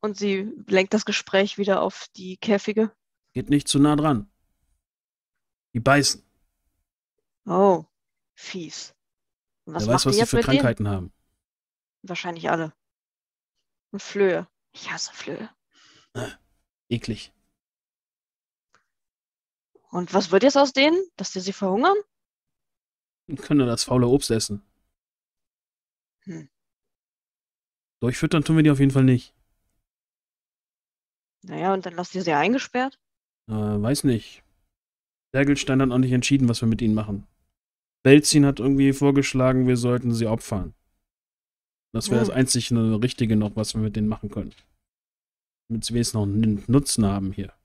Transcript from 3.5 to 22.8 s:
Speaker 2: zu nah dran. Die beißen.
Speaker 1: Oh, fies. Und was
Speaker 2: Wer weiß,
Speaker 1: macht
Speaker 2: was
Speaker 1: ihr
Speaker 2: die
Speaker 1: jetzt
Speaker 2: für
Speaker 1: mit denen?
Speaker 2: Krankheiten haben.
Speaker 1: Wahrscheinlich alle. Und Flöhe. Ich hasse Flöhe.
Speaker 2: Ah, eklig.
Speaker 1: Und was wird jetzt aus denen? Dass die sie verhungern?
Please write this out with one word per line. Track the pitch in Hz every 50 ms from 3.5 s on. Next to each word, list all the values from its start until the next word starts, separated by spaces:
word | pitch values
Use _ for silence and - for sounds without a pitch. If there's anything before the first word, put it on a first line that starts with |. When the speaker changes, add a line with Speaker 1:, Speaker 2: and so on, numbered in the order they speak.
| 143 147 143 -
Speaker 2:
zu | - 143
nah | 143 147 147
dran. | 147 147 156 143 113 101 - _ _ _ _ _ _ _ _ _ _ _ _ _ _ _ _ _ _ _ _ _ _ _ _ _ _ _ _ _
Die | 123
beißen. | 117 135 135 143 139 - - - _ _ _ _ _ _ _ _ _ _ _ _ _ _ _ _ _ _ _ _ _ _ _ _ _
Speaker 1:
Oh, | - 170 180 196 202 185 165 160 _ _ _ _ _ _ _ _ _ _
fies. | _ - - - 185 165 147 - - - - _ _ _ _ _ _ _ _ _ _ _ _ _ _ _
Und | - -
was | 160 208 214
Speaker 2:
Wer | -
weiß, | - -
Speaker 1:
macht | 135
Speaker 2:
was | 202
Speaker 1:
ihr | 208
Speaker 2:
die |
Speaker 1:
jetzt | 226 226
Speaker 2:
für | - 233
Speaker 1:
mit | 233 -
denen? | 262 277
Speaker 2:
Krankheiten | 277 120 117 - 107 104
haben. | 101 95 90 87 _ _ _ _ _ _ _ _ _ _ _ _ _ _ _ _ _ _ _
Speaker 1:
Wahrscheinlich | 190 175 170 - 180 170 165 165 170
alle. | 165 165 165 156 - _ _ _ _ _ _ _ _ _ _ _ _ _ _ _ _ _ _ _ _ _ _ _
Und | - 196
Flöhe. | - - - 202 202 190 175 165 180 _ _ _ _ _ _
Ich | - - -
hasse | - 165 - - -
Flöhe. | - - - 147 - 220 226 _ _ _ _ _ _ _ _ _ _ _ _ _
Speaker 2:
Ah, | 117 113 98 - _ _ _ _ _ _ _ _ _ _ _
eklig. | 117 117 - - 113 104 - - _ _ _ _ _ _ _ _ _ _ _ _ _ _ _ _ _ _ _ _ _ _ _ _ _ _ _ _ _ _ _ _ _ _ _ _ _ _ _ _ _ _ _ _ _ _ _ _ _ _ _ _
Speaker 1:
Und | - 175 180 165 -
was | 190 196 -
wird | 175 196 220
jetzt | 269 277 277
aus | 277 277 269
denen? | 269 269 302 330 359 392 359 _ -
Dass | 196 -
die | - 190
sie | 180 190 196
verhungern? | - 202 190 185 202 269 349 403 415 403 _ _ _ _ _ _ _ _ _ _ _ _ _ _ _